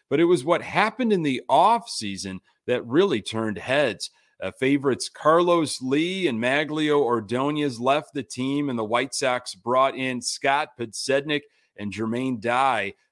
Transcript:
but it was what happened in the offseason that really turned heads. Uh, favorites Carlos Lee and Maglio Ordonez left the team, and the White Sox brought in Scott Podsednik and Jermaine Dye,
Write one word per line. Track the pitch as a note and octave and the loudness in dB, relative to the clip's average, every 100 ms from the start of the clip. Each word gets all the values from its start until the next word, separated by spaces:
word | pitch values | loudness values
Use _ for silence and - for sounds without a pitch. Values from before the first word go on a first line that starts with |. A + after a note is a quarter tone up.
| - | -4
but | C#3+ | 2
it | |
was | E3+ E3+ | 4 4
what | C#3+ E3 | 2 0
happened | - D#3 G#3+ A#3+ A#3 | 0 0 0 0 0
in | F#3+ | 2
the | D3+ B2+ - | 2 -2 2
offseason | C#3 G3 A#3 - - G#2+ F#2+ F#2+ F#2+ _ _ - | 4 6 4 -2 -8 -6 -6 -8 -10 _ _ -4
that | B2 A#2 | -4 2
really | D3 G3 A2+ | 2 4 0
turned | - A2 A2 G2 | -2 -4 -4 -4
heads. | A2 C#3 C3 F#2+ - _ _ - | -2 0 0 -2 -12 _ _ -10
Uh, | F#2+ - | -10 -2
favorites | C3 C#3+ C3+ A#2 - | 2 2 2 -2 -4
Carlos | - D3+ E3 F3 E3+ D3 - | 0 4 4 4 2 0 -4
Lee | B2+ D3 E3+ F#3+ E3 | -2 0 0 -2 -2
and | A2+ | 0
Maglio | B2 C#3+ D3+ D#3 D3+ D3 | 0 0 -2 -2 0 2
Ordonez | A#2+ A#2 G2+ B2 C#3+ D3+ D3 A2+ | 2 0 0 -2 -2 -2 -4 -2
left | B2+ D3+ D3+ | 0 0 -2
the | C#3+ | -10
team, | - B2 C3 C#3+ C#3+ | -10 -6 -4 -2 -2
and | A#2 | -4
the | |
White | G#2+ A#2+ C3+ | 0 -2 -2
Sox | - C3 B2 - | -2 -2 -2 -6
brought | F#2 A#2 B2+ C3+ C3 | -10 0 2 2 0
in | C3 B2 | -4 -4
Scott | - - C#3 C#3+ D#3 - | -6 -2 0 0 -2 -8
Podsednik | A2+ - - C#3 D3 D3 - _ _ - | -10 -8 0 0 0 -4 -6 _ _ -10
and | G#2 | -8
Jermaine | F#2+ A2 A#2+ C3 A#2 | -4 -4 -2 -4 -2
Dye, | A#2 B2 C3+ A2 G2 - _ | 0 2 2 2 -2 -8 _